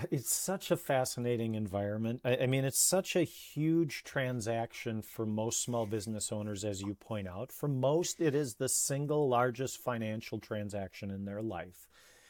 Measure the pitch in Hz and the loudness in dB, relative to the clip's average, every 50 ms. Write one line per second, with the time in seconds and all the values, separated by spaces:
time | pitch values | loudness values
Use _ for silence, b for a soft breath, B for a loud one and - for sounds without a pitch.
0 | 110 - 160 139 120 - - - - - 190 185 - - 175 - - - 143 127 | 0 0 -2 -2 0 0 0 0 0 0 -2 -2 0 0 0 2 2 4 4 4
1 | 127 - - 123 120 120 120 113 117 113 110 110 107 98 90 101 101 101 104 110 | 4 2 0 0 0 2 2 2 2 0 0 0 0 0 0 0 0 0 0 0
2 | 113 113 120 131 - 127 123 - 131 127 131 135 135 135 - - - - 180 190 | 0 -2 -2 0 0 2 2 4 4 4 4 2 2 2 2 2 4 4 4 2
3 | 185 - - 185 165 - - - - - - 147 151 160 165 165 170 151 - - | 2 2 2 2 2 2 0 -8 -16 -8 -2 0 2 4 4 4 2 2 -2 -8
4 | - - - 143 131 127 127 123 101 113 117 113 117 117 - - - 120 113 110 | -10 -6 -4 -2 -2 0 -2 0 0 0 0 0 -2 -4 -6 -6 -4 -4 -4 -4
5 | 104 - - - 113 107 107 107 110 117 - - - - 120 117 113 101 110 110 | -4 -6 -6 -4 -2 0 0 0 0 0 0 -2 0 0 0 0 0 0 0 -2
6 | 98 113 110 107 - - 110 107 104 107 104 95 104 107 101 92 98 101 101 - | -2 -2 -4 -4 -4 -4 -4 -4 -4 -4 -4 -2 -2 -2 -2 -2 -4 -4 -6 -6
7 | - - 113 107 98 92 87 95 123 - - - - 147 139 127 127 135 147 170 | -6 -6 -6 -4 -4 -6 -6 -8 -8 -8 -8 -4 -2 0 0 2 4 4 4 2
8 | 180 - - - 170 156 131 147 151 123 - - 131 131 - - - - 143 139 | 2 0 -2 0 2 2 4 2 0 -2 -2 -2 0 0 2 2 2 0 0 0
9 | 147 143 151 151 147 131 123 120 123 127 120 120 135 123 - - - 127 123 113 | 0 2 2 4 4 4 6 6 4 4 2 0 -4 -4 -6 -4 -4 -2 -2 0
10 | 113 110 110 113 - - - 110 - - 113 107 104 101 101 101 95 92 - - | -2 -2 -2 -4 -6 -6 -6 -8 -6 -4 -4 -4 -4 -4 -4 -6 -6 -6 -8 -8
11 | 107 98 98 98 101 101 101 107 113 110 95 85 85 92 92 - - b b b | -8 -6 -6 -4 -6 -6 -4 -4 -4 -4 -4 -6 -8 -10 -14 -20 -20 b b b
12 | b b b b b b | b b b b b b